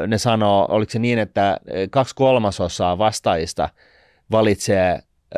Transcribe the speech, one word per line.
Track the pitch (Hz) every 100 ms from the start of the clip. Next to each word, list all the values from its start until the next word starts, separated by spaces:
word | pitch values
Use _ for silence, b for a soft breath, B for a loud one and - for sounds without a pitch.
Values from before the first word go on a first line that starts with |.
ö, | 95
ne | 110
sanoo, | 123 110 104 101 78
oliko | 107 107
se | 113
niin, | 120 117
että, | 101 104 98
ö, | - - 90 95
kaksi | 135 127 -
kolmasosaa | 135 123 104 - 90 - 90 90
vastaajista | 110 - 110 85 85 - 76 b b b b b b
valitsee | 110 110 98 - 95 92 82 - _ -